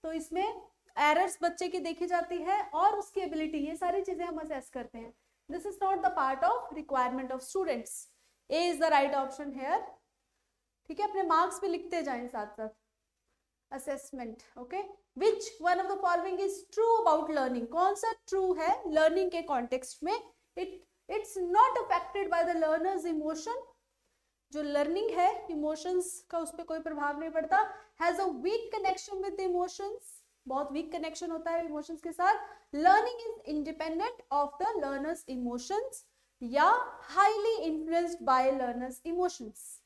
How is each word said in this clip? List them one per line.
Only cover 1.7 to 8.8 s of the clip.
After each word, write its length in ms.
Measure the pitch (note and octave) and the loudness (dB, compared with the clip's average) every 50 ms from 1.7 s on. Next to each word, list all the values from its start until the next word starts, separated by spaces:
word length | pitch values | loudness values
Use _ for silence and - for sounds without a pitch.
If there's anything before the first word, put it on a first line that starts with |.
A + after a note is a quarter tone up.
| F4+ F#4 | -4 -4
देखी 260 | D4+ E4+ E4 - F4 | -4 -4 -4 -4 -2
जाती 300 | F4 F4+ F4 E4+ F4 F4+ F4 | 0 0 0 0 -2 -4 -4
है 200 | D4+ F4 G4 G#4 G4+ | 0 0 0 0 0
और 340 | G4+ - D#4 F4+ G#4 G#4+ | -2 0 4 4 4 4
उसकी 240 | G#4 - - - G4 | 2 -4 -4 -4 -4
एबिलिटी, 360 | F#4 D4 D#4 D#4 D#4 D#4 D#4 D4+ C#4 | -4 -2 -2 -2 -2 -2 -2 -2 -4
ये 80 | D4+ E4 | -4 -4
सारी 260 | D#4 F#4 F4 F4 G4 | -2 -2 0 0 0
चीजें 220 | F#4+ G4 F4+ D#4 F4 | -2 -2 -4 -4 -4
हम 120 | E4+ E4 D#4+ | -6 -6 -8
असेस 300 | D#4 D#4 D#4 C4 B3+ - | -6 -6 -8 -8 -8 -10
करते 280 | - B3+ A#3 B3 - | -10 -10 -10 -10 -12
हैं। 160 | A#3 A3+ A#3 - _ _ _ _ _ _ - | -16 -16 -16 -18 _ _ _ _ _ _ -10
This 160 | C#4+ F4 E4 | -10 -8 -8
is 160 | G#4 F#4+ - | -8 -4 -2
not 240 | G4 F#4+ G4 F4+ - | 0 2 2 2 2
the 60 | F4+ F4+ E4+ | 2 2 2
part 260 | C#4 C4 C4+ C4 - F4+ | 0 0 2 2 4 4
of 280 | A4+ B4 B4 - - | 4 2 -2 -8 -10
requirement 560 | D#4+ D4+ - C#4+ B3+ B3 B3 B3 C4 C4 B3+ C4 | -12 -6 -2 0 2 2 2 0 -4 -4 -4 -6
of 80 | C4 C4 | -8 -8
students। 540 | - - G4 F#4 D#4+ C4+ A#3 A3+ - - - - - _ _ _ _ _ _ _ _ | -6 -4 -2 0 0 -2 -2 -4 -8 -12 -12 -14 -16 _ _ _ _ _ _ _ _
A 120 | C4+ D#4+ F4 F4 | 0 2 2 2
is 100 | E4+ C#4 | 2 2